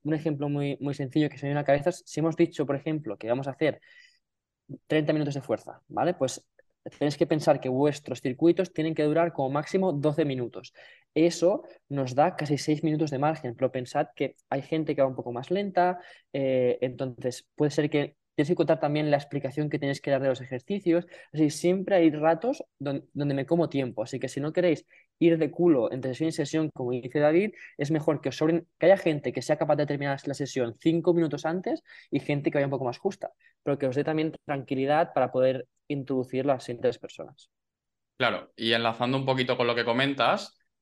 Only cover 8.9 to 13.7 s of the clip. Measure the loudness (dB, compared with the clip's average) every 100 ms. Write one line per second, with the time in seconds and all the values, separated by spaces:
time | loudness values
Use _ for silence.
8.9 | 0 0 2 0 0 -2 -2 0 0 0
9.9 | 2 0 2 0 -2 -6 -8 -16 -20 -20
10.9 | -20 _ 2 2 4 2 2 -4 -20 -8
11.9 | -4 -2 2 2 2 -2 -2 0 0 0
12.9 | 0 -2 0 -2 -2 -6 -2 -2